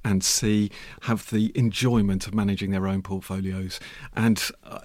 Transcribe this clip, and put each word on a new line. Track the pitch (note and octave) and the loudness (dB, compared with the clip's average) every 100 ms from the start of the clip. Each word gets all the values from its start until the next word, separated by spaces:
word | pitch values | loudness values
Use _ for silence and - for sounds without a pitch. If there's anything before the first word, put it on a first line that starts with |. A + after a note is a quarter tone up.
and | A#2 F#2+ | 0 2
C, | - - G#2+ G#2+ G2+ - - - | 2 2 2 2 2 -4 -16 -8
have | - A2 - | -2 -2 0
the | A2 A2 - | 0 2 2
enjoyment | A#2 F#2+ B2+ A#2+ G2 F#2+ - | 2 2 2 4 4 0 -2
of | |
managing | G#2+ G2+ F#2+ G2 | 0 0 0 0
their | G2 F#2+ | 0 0
own | G2 | -2
portfolios. | F#2+ G2 - F#2+ F#2+ F#2+ F#2 - - - - | -2 -8 -6 -4 -4 -4 -6 -8 -12 -16 -8
And, | - A2+ G#2+ - - - | 2 4 4 0 -8 -16
uh, | - | -14